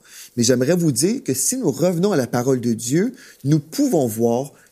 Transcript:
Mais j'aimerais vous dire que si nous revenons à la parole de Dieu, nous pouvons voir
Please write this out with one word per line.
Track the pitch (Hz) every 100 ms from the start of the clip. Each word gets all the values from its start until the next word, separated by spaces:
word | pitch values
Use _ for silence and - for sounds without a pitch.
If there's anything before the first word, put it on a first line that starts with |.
| _ - - 120
Mais |
j'aimerais | 113 123 131 180
vous | 165
dire | 113 175 247
que | -
si | 131 - 262
nous | 190
revenons | - 180 170 202
à | 165
la | 117
parole | 123 127 131
de | 120
Dieu, | 113 117 156 226 - - -
nous | 135 156
pouvons | 151 - 285 165 123
voir | 107 117 120 143 - _